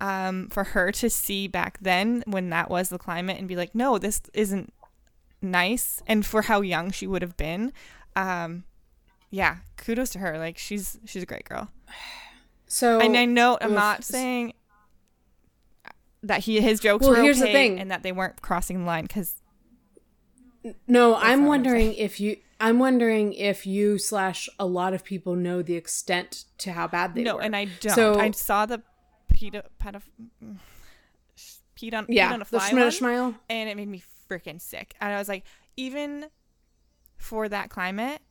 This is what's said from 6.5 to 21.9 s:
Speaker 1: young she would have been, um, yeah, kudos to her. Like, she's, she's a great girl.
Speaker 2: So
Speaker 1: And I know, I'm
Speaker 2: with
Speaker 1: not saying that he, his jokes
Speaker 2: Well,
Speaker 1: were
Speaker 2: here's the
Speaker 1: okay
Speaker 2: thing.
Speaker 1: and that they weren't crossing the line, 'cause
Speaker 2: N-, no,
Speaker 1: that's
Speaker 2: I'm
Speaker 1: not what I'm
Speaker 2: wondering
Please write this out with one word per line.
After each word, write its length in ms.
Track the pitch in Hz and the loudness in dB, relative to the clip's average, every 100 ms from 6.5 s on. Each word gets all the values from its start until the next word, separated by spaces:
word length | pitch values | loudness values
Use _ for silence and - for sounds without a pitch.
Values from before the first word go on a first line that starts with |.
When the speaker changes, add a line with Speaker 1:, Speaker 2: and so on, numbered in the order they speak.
| 208 | 2
Speaker 1:
young 280 | 196 165 175 | 2 -2 -4
she 160 | - 190 | -6 -4
would 160 | 185 | -4
have 160 | 175 - | -4 -6
been, 360 | 151 175 240 - - - - 190 | -6 -4 -6 -8 -20 -20 -8 -4
um, 480 | 190 180 165 170 - _ _ _ _ _ - | -4 -4 -6 -10 -16 _ _ _ _ _ -10
yeah, 280 | 190 170 180 - - | 0 0 0 -14 -14
kudos 340 | - 226 262 | -4 -2 -2
to 80 | 180 | -4
her. 200 | 190 156 | -6 -6
Like, 180 | 165 170 | -8 -10
she's, 400 | - 208 185 - 214 | -8 -8 -8 -12 -12
she's 160 | 190 | -12
a 60 | 180 | -10
great 160 | - - | -12 -12
girl. 220 | - 208 - - - - - - - _ _ - | -12 -12 -16 -20 -18 -18 -18 -20 -20 _ _ -8
Speaker 2:
So 340 | - 240 226 | 0 4 6
Speaker 1:
And 140 | 233 240 | 6 6
I 80 | 240 | 4
know, 320 | 240 240 240 | 6 4 4
I'm 100 | 220 | 2
Speaker 2:
with 40 | 208 | 2
Speaker 1:
not 280 | 208 208 - | 2 0 -4
saying 480 | 254 254 247 233 - _ _ _ _ _ _ _ _ _ _ _ _ - - _ _ | -4 -2 -4 -6 -10 _ _ _ _ _ _ _ _ _ _ _ _ -20 -20 _ _
that 160 | 208 202 208 | -2 -2 2
he, 140 | 214 | 2
his 180 | 220 214 | 4 4
jokes 240 | 214 208 | 4 6
Speaker 2:
Well, 120 | 269 240 | 8 8
Speaker 1:
were 60 | |
Speaker 2:
here's 160 | 285 262 | 8 6
the 40 | 247 | 6
Speaker 1:
okay 80 | |
Speaker 2:
thing. 260 | 277 254 185 | 6 4 2
Speaker 1:
and 120 | 190 | -4
that 120 | 180 | -6
they 80 | 185 | -4
weren't 300 | 185 185 - | -4 -4 -6
crossing 380 | - 175 - 185 | -2 -2 -2 -4
the 60 | 175 | -2
line, 220 | 165 - | -4 -4
'cause 280 | 208 175 - _ _ _ _ _ _ _ _ _ _ _ _ | -6 -8 -10 _ _ _ _ _ _ _ _ _ _ _ _
Speaker 2:
N-, 120 | 233 - - | -14 -8 4
no, 240 | 247 240 | 8 8
Speaker 1:
that's 120 | 226 | 6
Speaker 2:
I'm 60 | 220 | 4
Speaker 1:
not 0 | |
what 20 | 269 | 6
I'm 20 | 285 | 6
Speaker 2:
wondering 380 | 285 254 233 214 | 4 4 4 2